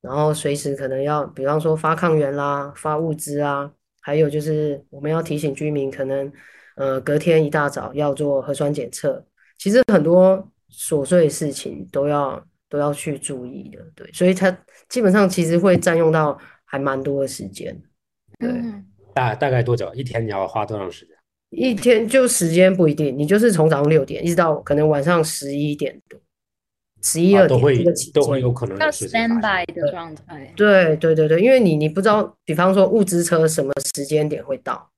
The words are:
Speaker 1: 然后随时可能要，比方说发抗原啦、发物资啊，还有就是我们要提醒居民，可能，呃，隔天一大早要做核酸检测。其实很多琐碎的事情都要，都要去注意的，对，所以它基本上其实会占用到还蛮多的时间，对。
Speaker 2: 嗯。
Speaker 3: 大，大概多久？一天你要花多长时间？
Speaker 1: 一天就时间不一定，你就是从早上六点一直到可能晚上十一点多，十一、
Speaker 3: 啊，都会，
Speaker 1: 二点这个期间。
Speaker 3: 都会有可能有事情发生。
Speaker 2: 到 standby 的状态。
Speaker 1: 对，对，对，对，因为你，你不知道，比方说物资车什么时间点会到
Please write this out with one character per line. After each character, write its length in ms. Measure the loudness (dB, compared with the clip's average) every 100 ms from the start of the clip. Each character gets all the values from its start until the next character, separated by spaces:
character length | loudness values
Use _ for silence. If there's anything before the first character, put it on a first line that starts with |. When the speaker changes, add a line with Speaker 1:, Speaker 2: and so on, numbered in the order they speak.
Speaker 1:
然 100 | -6
后 220 | 0 0
随 220 | 0 -4 -4
时 200 | -4 -6
可 120 | -4
能 160 | -4
要， 200 | -2 -2
比 220 | -4 -4 -2
方 160 | 0
说 140 | 0 0
发 180 | 0
抗 240 | 0 2 2
原 180 | 0 -2
啦、 380 | -4 -4 -6 -8
发 220 | -6 -4
物 160 | -4
资 280 | -6 -6 -4
啊， 300 | -2 -4 -6 _ _ _
还 140 | -4 0
有 120 | 2
就 140 | 0
是 420 | -4 -2 -2 -6 _
我 100 | -10
们 120 | -4
要 100 | -4
提 160 | -4 -4
醒 160 | -4
居 160 | -4 -4
民， 220 | -4 -4
可 120 | -6
能， 300 | -4 -4 -6 -12 -20 _ _ -8
呃， 220 | -4 -4
隔 180 | -2 -2
天 260 | 2 2 2
一 20 |
大 220 | 0 -2
早 240 | -4 -8
要 180 | -4 -2
做 300 | -2 -2 -2
核 100 | -4
酸 220 | -4 -2
检 160 | -4 -8
测。 340 | -6 -4 -4 -12 _ _ _
其 100 | 2
实 140 | 2 4
很 80 | 2
多 500 | 4 6 6 4 -4 _ _
琐 340 | -14 -4 -4 2
碎 200 | 2 2
的 40 |
事 220 | 0 -6
情 360 | -6 -12 -12 -8
都 160 | -4 -2
要， 360 | -2 -2 -6 _ _ _
都 120 | -4
要 120 | -4
去 280 | -4 -8 -8
注 260 | -10 -10 -12
意 240 | -16 -18
的， 80 | -20 -20 _
对， 160 | -18
所 160 | 0 2
以 60 |
它 160 | 2 0 -2 _ _ _
基 100 | 0
本 120 | 2
上 180 | 4 2
其 160 | 2 2
实 140 | 2
会 180 | 4 4
占 180 | 2 2
用 160 | 2
到 240 | 2 0 -4 -14 _ _
还 140 | -6
蛮 200 | -4 -4
多 180 | -4 -4
的 60 | -4
时 200 | -6 -14
间， 320 | -12 -14 -14 -20 _ _ _ _ _
对。 100 | -6
Speaker 2:
嗯。 340 | -6 -8 -12 -20 _ _ -4
Speaker 3:
大， 200 | -4 -2
大 120 | 0
概 140 | 0
多 160 | 0 -2
久？ 160 | -4
一 100 | -8
天 220 | -6 -6 -4
你 60 |
要 160 | -4 -4
花 180 | -4 -4
多 100 | -6
长 160 | -8
时 140 | -12 _
间？ 100 | _ _ _ _
Speaker 1:
一 240 | -4 -2 0
天 320 | 2 2 4
就 200 | 2 2
时 220 | 0 0
间 260 | 4 4 4
不 120 | 2
一 80 | 2
定， 200 | -4 -2
你 120 | 0
就 100 | 4
是 140 | 4
从 180 | 4 2
早 80 | 2
上 100 | 2
六 160 | 0
点 220 | -2 -6 -2
一 40 |
直 40 |
到 220 | 2 2 0
可 120 | -2
能 160 | 0 2
晚 140 | 2
上 200 | 2 2
十 320 | 0 -4 -6 -4
一 200 | -4 -4
点 200 | -8 -10 _
多， 100 | -20 _ _ _ _ _ _ _ _
十 180 | -6 2
一、 160 | 4 6
Speaker 3:
啊， 100 | 6
都 120 | 4
会， 140 | 4
Speaker 1:
二 20 | 4
点 100 | 2
这 60 |
个 40 | 0
期 100 | -2
间。 80 |
Speaker 3:
都 140 | 0 2
会 140 | 0
有 100 | -2
可 140 | -2 -6
能 100 | -2
有 160 | -4
事 160 | -4 -6
情 40 |
发 160 | -4 -2
生。 120 | -2
Speaker 2:
到 100 | 0
standby 240 | -2 -4 -4
的 160 | -4
状 240 | -4 -12 -16
态。 360 | -18 -20 -18 0
Speaker 1:
对， 400 | 4 6 4 2
对， 180 | 2
对， 140 | 4 4
对， 120 | 4
因 120 | 6
为 80 | 6
你， 160 | 6 4
你 120 | 0
不 140 | 2
知 60 | 2
道， 280 | 2 0 _
比 120 | -6 0
方 180 | 2
说 140 | 4 4
物 160 | 4
资 200 | 2 0
车 240 | 2 2 2
什 160 | 0
么 80 | -2 -4 -6 -8
时 80 |
间 240 | -2 -2 0
点 160 | -4
会 140 | -8 -8
到 320 | -6 -10 -12